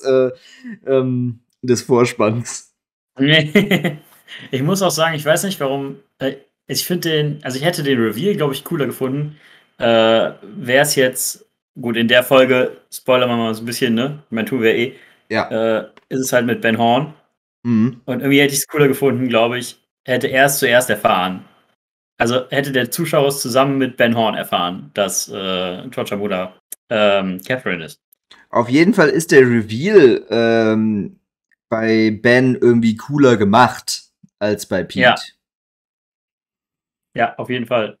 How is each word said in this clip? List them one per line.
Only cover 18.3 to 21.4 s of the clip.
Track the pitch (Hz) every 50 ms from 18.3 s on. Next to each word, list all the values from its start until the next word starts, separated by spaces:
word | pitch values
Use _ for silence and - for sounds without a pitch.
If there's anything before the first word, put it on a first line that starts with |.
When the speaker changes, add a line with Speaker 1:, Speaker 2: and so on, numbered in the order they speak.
| 139 139
Speaker 2:
hätte | 143 139 143
ich's | - -
cooler | - - 151 147
gefunden, | 135 131 - 139 139 120 120 131 123
glaub | 117 110 113 120 123
ich, | 123 117 - - _ _ _ _ _ _
hätte | - 127 120 139
er | - 127 131 139
es | 139 - -
zuerst | - 123 117 123 123 -
erfahren. | 107 - - 113 104 92 90 92 92 92